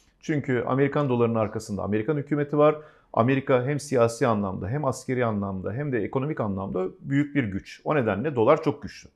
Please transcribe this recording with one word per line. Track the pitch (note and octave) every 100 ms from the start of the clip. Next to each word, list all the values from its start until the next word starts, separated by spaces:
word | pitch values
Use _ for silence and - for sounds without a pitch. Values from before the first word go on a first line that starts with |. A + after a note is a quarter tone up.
| _ _
Çünkü | - D#3 C3 B2+ -
Amerikan | B2+ C#3 D3 D3
dolarının | B2 A#2 A2+
arkasında | G#2 A2 - G2
Amerikan | F#2 G#2 G#2+ D3+
hükümeti | C#3 D3 C#3+ D3
var. | D3+ D3+ - _ _
Amerika | - A#2 C3+ C3 C3 B2
hem | D3
siyasi | - C3 A#2 A2+ C3
anlamda, | G#2+ G2 F#2+ F#2+
hem | C#3
askeri | C#3 B2 - B2+
anlamda, | A#2+ G#2 G2+ F#2+ F#2
hem | A2 D3
de | B2
ekonomik | G2+ C3+ C#3 D3+
anlamda | A2+ F#2+ G2 F3+ F#3 -
büyük | D3 C#3 D3
bir | C#3+
güç. | A2+ F#2+ - -
O | -
nedenle | D3+ A2 F#2+ C#3 B2+
dolar | A2 D#3
çok | D3 C3+
güçlü. | F#2 - -